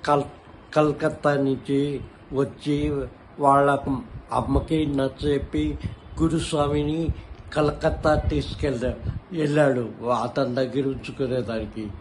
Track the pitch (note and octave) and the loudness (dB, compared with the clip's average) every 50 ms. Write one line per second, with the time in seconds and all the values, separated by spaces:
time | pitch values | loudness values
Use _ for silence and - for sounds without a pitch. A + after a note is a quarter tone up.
0 | - - D3 C#3+ C#3 - - - - - - - - - - D3+ D3+ D3+ C#3+ D3 | 2 2 2 2 2 -2 -10 -18 -20 -20 -20 -20 -20 -2 2 2 4 4 2 0
1 | D#3 D#3 - - - D3 D3 C3+ C3+ C3+ C3+ B2+ - - C#3 C#3 C#3+ D3 C#3+ B2+ | 0 -2 -2 2 2 2 2 4 2 0 0 -2 -2 0 0 2 2 0 -2 -6
2 | A2 - - - - - - C3 C#3 C3+ - - - D3 D3 C#3+ D3 D3+ D3 C#3 | -8 -12 -16 -20 -16 -6 0 0 0 0 -2 -8 -4 -2 0 0 0 -2 -2 -4
3 | C3 B2 - - - - - - C#3+ C#3 C#3 C#3 C#3+ C#3+ C#3 C3+ - C#3+ C3+ B2 | -6 -8 -12 -18 -20 -20 -8 2 6 6 8 8 6 6 4 2 0 -2 -4 -4
4 | G#2+ - - - - - - A#2+ A#2 - C#3 C#3 C3+ - D#3+ D#3 D#3 D3+ C#3+ C3+ | -4 -10 -14 -16 -10 -2 -2 -2 0 2 0 0 2 2 0 0 0 0 0 0
5 | C3+ C3+ C3 - C3+ D3 C#3+ C#3 C#3 - - D3+ D3+ D3+ C#3+ - - - - - | 0 -2 -2 -2 -2 0 0 0 -2 -2 -2 -2 -2 -2 -4 -4 -8 -8 -10 -10
6 | - - - - D#3 D#3+ D3 E3 - - - D3+ C#3+ C#3+ C#3+ D3 D3 D3 D#3 E3 | -16 -14 -2 0 0 2 2 0 -2 0 0 0 0 2 2 0 0 0 0 0
7 | E3 D3+ - - - - - - - - - D3+ D3+ D3 D3+ - - D#3+ - - | 0 -2 -4 -6 -8 -16 -16 -16 -16 -6 0 2 2 2 0 2 0 0 0 2
8 | - D#3+ D3+ C#3+ - - D#3 D3 C3 - - - - C#3+ C3 A#2 B2 B2 A2+ - | 2 2 2 4 2 0 0 0 -2 -4 -6 -4 -2 -2 -2 0 -2 -2 -4 -2
9 | - - - - - - F#3 E3 D3+ D3 D3 D3+ D3 C#3 C3 B2 A#2 G#2+ A2 - | -6 -6 -6 -6 -10 -8 -4 -2 0 2 4 4 4 4 4 2 0 -4 -6 -6
10 | A2+ A#2+ B2 A2+ A2+ A#2+ - C#3+ C3+ B2 B2 C3+ C3 A#2+ A2+ C#3 C3+ C3+ C3+ A#2+ | -2 0 0 0 0 -2 0 -2 -2 0 0 0 -2 0 0 -2 0 0 -2 -4
11 | - - A2 - C#3 B2 B2+ B2+ A#2 A2 A2+ A2 G#2+ G#2+ - A2+ G#2+ G2+ F2 - | -8 -12 -6 -4 -2 -2 0 -2 -2 -2 -4 -6 -6 -6 -8 -8 -8 -8 -10 -12